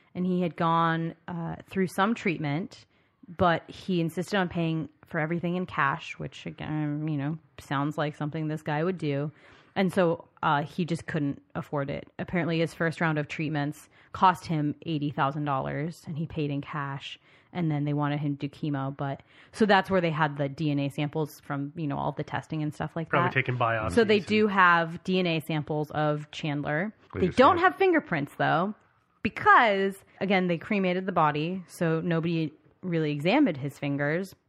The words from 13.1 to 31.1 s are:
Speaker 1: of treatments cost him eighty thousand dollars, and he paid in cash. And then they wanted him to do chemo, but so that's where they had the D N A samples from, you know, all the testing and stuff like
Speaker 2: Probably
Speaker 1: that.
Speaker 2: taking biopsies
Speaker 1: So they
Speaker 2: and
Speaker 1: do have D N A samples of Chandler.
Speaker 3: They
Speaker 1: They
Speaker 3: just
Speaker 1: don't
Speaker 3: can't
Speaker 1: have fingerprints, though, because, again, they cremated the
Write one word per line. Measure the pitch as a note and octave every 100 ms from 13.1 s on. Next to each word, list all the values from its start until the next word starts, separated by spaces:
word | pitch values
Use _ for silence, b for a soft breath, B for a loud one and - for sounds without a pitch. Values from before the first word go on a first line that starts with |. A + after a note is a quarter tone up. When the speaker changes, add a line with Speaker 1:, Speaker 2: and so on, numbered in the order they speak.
| D3+
Speaker 1:
of | D3
treatments | - D3+ D3+ C#3+ - - b b
cost | - F#3 E3+ -
him | D#3 D3 - E3
eighty | D#3 D3
thousand | D3 C#3 D3+
dollars, | D3 C3+ C#3+ C#3 D#3+ - -
and | D3+
he | D#3+
paid | E3 D3
in | C#3
cash. | - D3+ C#3 C#3 - - b b b
And | F3+ D#3+
then | D3
they | D3
wanted | D3 D3 D3
him | D3 C#3+
to | C#3+
do | -
chemo, | D#3 C#3+ C3+ C#3
but | C#3 C#3 B B B
so | - G#3
that's | G3 F#3+
where | F#3+
they | E3+
had | D3+ D3+ C#3+
the | C#3
D | C#3 D3+
N | C#3+
A | C#3
samples | C#3+ C#3+ D#3 D3+ -
from, | - C#3+ C#3+ E3+
you | D3
know, | C#3+
all | C#3
the | C#3+
testing | D3 A#2 - D#3
and | D3
stuff | - D#3+ E3
like | E3
Speaker 2:
Probably | D#3 F3
Speaker 1:
that. |
Speaker 2:
taking | C3+ B2+ B2
biopsies | A#2 A2+ A2
Speaker 1:
So | A#3+
they | A3 G#3
Speaker 2:
and | E3
Speaker 1:
do | G#3+ G#3+
have | G3 F3+ E3+ E3 F3
D | - F#3
N | F3
A | D#3+
samples | - D#3 C#3+ D3+ D3
of | D3+ D3+ D3+ D3+
Chandler. | - D#3 C#3+ D3 D3+ G#3+ - _
Speaker 3:
They | -
Speaker 1:
They | F3+
Speaker 3:
just | -
Speaker 1:
don't | C#4 F4
Speaker 3:
can't | F#4
Speaker 1:
have | -
fingerprints, | F#4+ D#4+ - D#3+ C#3+ -
though, | C#3+ D3 G3 - _ _ _ _
because, | G#3+ - G#4 F#4+ A3+ G3 G3 G3 - B
again, | G3 F#3+ F3+
they | E3
cremated | - G#3 F#3 F3+
the | F#3+